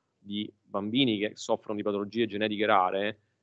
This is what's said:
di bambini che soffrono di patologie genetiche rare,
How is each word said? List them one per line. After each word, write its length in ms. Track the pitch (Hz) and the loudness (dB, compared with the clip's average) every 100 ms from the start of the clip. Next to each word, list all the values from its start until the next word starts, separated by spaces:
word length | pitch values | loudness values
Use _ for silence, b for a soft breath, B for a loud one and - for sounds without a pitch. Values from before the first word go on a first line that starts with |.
| _ _ | _ _
di 340 | 101 104 107 - | -8 -6 -6 -10
bambini 580 | _ 104 104 120 131 104 | _ -4 0 2 2 2
che 140 | 107 | -2
soffrono 420 | - - 110 - 104 | -4 -2 -2 -2 -4
di 60 | |
patologie 440 | 101 101 101 110 117 | -2 -2 -2 -2 -2
genetiche 400 | 101 107 104 107 | 0 -2 0 4
rare, 540 | 104 92 95 104 107 _ _ | 4 4 0 -2 -6 _ _